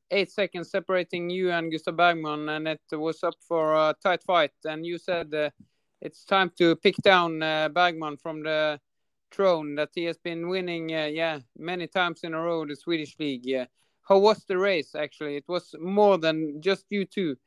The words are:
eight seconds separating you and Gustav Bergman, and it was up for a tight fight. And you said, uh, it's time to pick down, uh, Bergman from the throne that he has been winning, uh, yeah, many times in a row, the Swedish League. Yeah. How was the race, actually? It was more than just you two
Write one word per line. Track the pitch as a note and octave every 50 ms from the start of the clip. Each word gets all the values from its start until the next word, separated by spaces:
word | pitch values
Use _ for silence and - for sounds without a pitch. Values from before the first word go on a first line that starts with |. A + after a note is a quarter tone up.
| _ -
eight | F3+ G3+ F#3 E3+
seconds | - - G3 E3+ - F3+ E3 -
separating | - F#3+ F3+ - F#3 F3+ E3+ - - F3 F3 F3
you | F3+ F#3 F#3 F3+
and | F3 E3+ E3 E3
Gustav | D#3+ D#3 - D#3+ E3
Bergman, | E3+ F3 F3 E3+ E3 D#3 D3+ D3+ D3 D3+
and | D3+ D3+ D#3 D#3 D#3
it | D#3 D3+ _ _ D#3+
was | D3+ D#3 D#3+ D#3 - -
up | E3+ - - _
for | - E3+ E3 D#3 D#3 D#3
a | D#3 D#3 D#3 D3 -
tight | - G3 F3 D#3+ _
fight. | - F#3 E3+ D3+ C#3+ _ _ -
And | D#3 D#3 D#3 E3
you | E3+ F3
said, | E3 - - F3+ E3+ E3 D3+ D3+
uh, | D3+ D3+ C#3+ - - - _ _ _ _ _ _ _
it's | - D#3 - _ _
time | - G3 G3 F#3+ E3+ -
to | - F3 E3+ E3
pick | - - G3+ F3 - -
down, | G3+ F#3+ F3+ F3 E3+ D#3+ D#3 D#3+
uh, | D#3+ D#3 D#3 D#3
Bergman | D3+ D3 F3 F3+ F3 E3 D#3+ D#3+ D3+ C#3+
from | C#3 - E3 D#3 D#3 D3+
the | D#3 D#3 D#3 D#3 D3+ D3+ D3 _ _ _ _ _ _ _ _ _ _
throne | - - G3 F#3+ F3 D#3+ D3+ D3 D3
that | D3 D3+ D3 -
he | F3 E3+
has | E3+ D#3+
been | - - F3 E3+ E3 E3+
winning, | E3+ F#3 F#3+ F3+ F3+ E3+ E3 D#3+ D#3+ D#3+
uh, | D#3+ D3+ D3+
yeah, | D3+ E3 E3 E3 D#3 C#3+ B2 _ -
many | - D3+ E3+ F3+ F3+ E3+
times | D3 - F#3+ F3+ F3 D#3+ - -
in | E3+ D#3+
a | D#3+
row, | E3 E3+ E3+ E3 D#3
the | D3 D3
Swedish | - _ E3+ E3+ D#3+ D3+ C3 - -
League. | D#3 D3 C3+ B2 B2
Yeah. | B2+ C3 B2+ B2 - _ _ _ _ _ _ _
How | - G3 G3
was | G3 G#3+ G#3 G#3 -
the | - F#3+
race, | F3+ F#3+ G3+ F#3+ D#3+ C#3 - -
actually? | D3+ D3+ D3 - - D3+ D3 C#3+
It | C#3+ - -
was | F3 F3 - - -
more | D3+ D#3+ F3+ G3 G#3 G#3 G3+ G3
than | F3+ D#3+ D#3+ D#3 D#3 D#3+ D3+ C#3+ D3+
just | D3 F#3+ G3 F#3 _ -
you | G#3 G3+ F#3+
two | - - G#3 F#3+ D#3 C3 - _